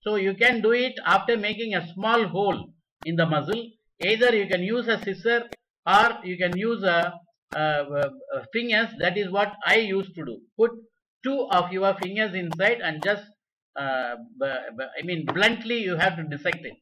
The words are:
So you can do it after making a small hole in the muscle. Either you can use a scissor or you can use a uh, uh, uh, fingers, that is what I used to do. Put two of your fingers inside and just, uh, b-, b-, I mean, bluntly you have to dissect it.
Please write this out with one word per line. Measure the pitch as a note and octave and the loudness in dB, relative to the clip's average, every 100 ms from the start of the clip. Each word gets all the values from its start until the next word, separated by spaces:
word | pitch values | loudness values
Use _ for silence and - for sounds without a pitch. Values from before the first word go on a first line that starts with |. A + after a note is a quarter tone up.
So | - G#3+ | 0 0
you | G3 | 0
can | F#3+ A#3 A#3+ | 2 2 4
do | G#3+ | 4
it | A#3+ B3+ - - | 4 2 -2 2
after | F#3+ G3 A#3 | 2 4 0
making | G#3 G#3+ A3+ F#3+ | 0 -4 -2 -4
a | E3 | -4
small | F#3 G#3+ A#3 G3+ | -4 2 2 2
hole | E3+ G3+ D3 - _ _ _ D3 | 0 0 0 -6 _ _ _ -4
in | E3 | 0
the | E3 | 2
muscle. | D3+ C#3 A3 A#3 _ _ _ F3+ | 2 0 -4 -6 _ _ _ -2
Either | A3 B3 A3+ | 4 4 4
you | G3 | 2
can | F3+ | 0
use | F3+ A#3 A3+ | 0 -2 0
a | A3 | -2
scissor | G#3 F#3+ A3 A#3 A#3 - _ _ - | -2 -4 0 0 -2 -16 _ _ 4
or | G3 A#3 A3+ F#3 | 6 6 2 -8
you | F3 | -2
can | F3+ F3 | -2 0
use | A3 A#3 | -2 0
a | F#3+ E3+ E3 - _ _ _ D3+ | 2 4 2 -4 _ _ _ -2
uh, | |
uh, | D#3 D3 C#3+ C#3+ C#3+ C3 - C#3 | 0 0 0 -2 -2 -4 -8 -8
uh, | B2 | -4
fingers, | A3+ A#3+ A3 A3+ - | -4 0 0 0 0
that | E3+ F#3 | -2 0
is | F#3+ | -2
what | F#3+ G#3 - D#3 | 0 0 -2 2
I | G#3+ | 2
used | G#3+ G3 F#3+ F3 | 4 -2 -2 -8
to | C3 | -10
do. | A2 _ - | -10 _ 2
Put | A3+ A#3 - _ _ _ | 2 2 -20 _ _ _
two | B3+ C#4 - | -4 -2 2
of | F3+ F3 | 2 2
your | F#3+ G3 G3 | 0 0 0
fingers | F#3 G3+ A3 | -4 -2 -2
inside | F#3 F3 D#3+ G3+ A#3 | -2 -6 0 0 2
and | F3 D#3 | -2 -2
just, | F#3 G#3 - _ _ _ _ - | -2 -2 -4 _ _ _ _ -8
uh, | C#3 C3 A#2+ A#2+ A#2 A2+ | -4 -2 -4 -8 -12 -6
b-, | C#3 C3 A#2+ A2+ | -4 -4 -8 -10
b-, | C3 - | -10 -8
I | E3 | -6
mean, | F3 D3 | -6 -2
bluntly | E3+ G#3+ A3+ A3+ A#3 | 2 2 0 -4 -4
you | G3 E3+ | -2 0
have | F#3+ E3 | 0 0
to | |
dissect | D3+ C#3+ F3+ E3 | -8 -4 -4 -6
it. | A#2+ - | -10 -16